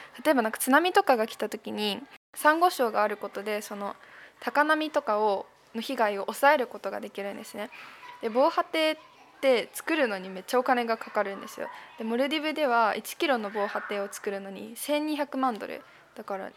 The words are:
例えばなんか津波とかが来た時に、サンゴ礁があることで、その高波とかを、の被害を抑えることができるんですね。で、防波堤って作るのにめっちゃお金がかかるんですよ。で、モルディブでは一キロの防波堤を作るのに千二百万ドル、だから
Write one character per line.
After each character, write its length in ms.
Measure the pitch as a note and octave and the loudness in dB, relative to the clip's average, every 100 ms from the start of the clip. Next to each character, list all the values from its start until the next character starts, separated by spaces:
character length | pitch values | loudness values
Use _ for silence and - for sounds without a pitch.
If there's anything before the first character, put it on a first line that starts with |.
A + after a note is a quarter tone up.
| - - | -8 -2
例 80 | D4 | 2
え 20 | |
ば 60 | C#4 | 4
な 80 | A3 | 2
ん 40 | |
か 60 | - | 0
津 120 | - | 4
波 240 | C#4 F4+ | 4 4
と 100 | F#4+ | 2
か 140 | F#4+ B3 | 2 2
が 80 | A3+ | 2
来 100 | - | -4
た 140 | G#3+ | -6
時 200 | A3 - | -6 -8
に、 320 | G#3+ G#3 F#3+ C#4 - _ | -4 -4 -4 -10 -20 _
サ 200 | - D4+ | 2 4
ン 60 | D#4+ | 6
ゴ 100 | F4+ | 4
礁 200 | - A#3 | 2 0
が 120 | G#3+ | 2
あ 60 | G#3 | 0
る 100 | G#3 | 0
こ 100 | G3+ | -8
と 140 | G3 | -8
で、 180 | G#3 G#3 | -6 -6
そ 160 | G#3 G3+ | -6 -8
の 180 | G3+ - - - - _ | -8 -10 -16 -20 -20 _
高 240 | - C#4 | 0 2
波 260 | D4+ D#4 D#4 | 4 4 2
と 120 | D4 | 0
か 160 | B3 G#3 | 0 2
を、 280 | G#3+ G3 - _ _ | 2 2 -2 _ _
の 80 | A3+ | -8
被 120 | A3+ | -4
害 240 | B3+ G#3+ G3+ | 0 0 0
を 40 | |
抑 300 | - A3 C#4+ | -4 4 6
え 60 | D4 | 6
る 80 | A#3 | 2
こ 120 | G#3 | -6
と 120 | G3 | -8
が 80 | G#3 | -8
で 120 | G#3 | -8
き 120 | - | -8
る 120 | G3+ | -8
ん 20 | G3 | -10
で 80 | |
す 100 | A3 | -12
ね。 160 | G#3 G#3 - - - - - | -12 -12 -14 -18 -18 -20 -8
で、 80 | A#3 | -2
防 220 | A3+ D4+ | 4 4
波 140 | - | 4
堤 280 | - D#4+ D#4 | 0 2 2
っ 40 | D#4 - - - - | 0 -8 -20 -20 0
て 280 | C4+ A#3 - | 4 4 2
作 200 | - - | -6 -2
る 140 | D#4 B3 | 0 2
の 100 | G3 | 0
に 100 | F#3 | -8
め 120 | F#3 | -10
っ 40 | |
ち 120 | - B3 | 0 0
ゃ 20 | |
お 60 | |
金 220 | B3+ B3 A#3 | 4 2 2
が 100 | A3+ | -4
か 160 | - | -2
か 100 | G#3+ | -2
る 140 | G3+ G3 | -2 -6
ん 40 | |
で 60 | - | -12
す 140 | - | -10
よ。 80 | D#2 - - - | -10 -12 -18 -10
で、 60 | |
モ 120 | A3+ A#3+ | -4 0
ル 120 | C#4 | 0
デ 100 | D#4 | 0
ィ 40 | |
ブ 100 | D4+ | -2
で 140 | D#4 C#4+ | 0 2
は 300 | A#3 A3 A3 | 4 2 0
一 180 | - | -6
キ 140 | - D#4+ | -4 0
ロ 100 | B3 | 0
の 120 | G#3 | -2
防 180 | G#3+ G#3 | -2 -2
波 140 | G#3 | -4
堤 180 | - G3+ | -4 -6
を 80 | G3+ | -6
作 200 | - G#3+ | -6 -6
る 80 | G3 | -6
の 100 | G3 | -8
に 240 | G3 G#3+ A#3 | -12 -12 -10
千 300 | - D4 D4+ | -2 0 0
二 100 | D4 | -2
百 220 | C#4+ C4+ | -4 0
万 180 | C4 G#3 | -2 -2
ド 120 | - | -6
ル、 140 | - - - - - | -10 -14 -20 -20 -14
だ 80 | |
か 120 | A3 G3 | -8 -8
ら 140 | F#3+ | -8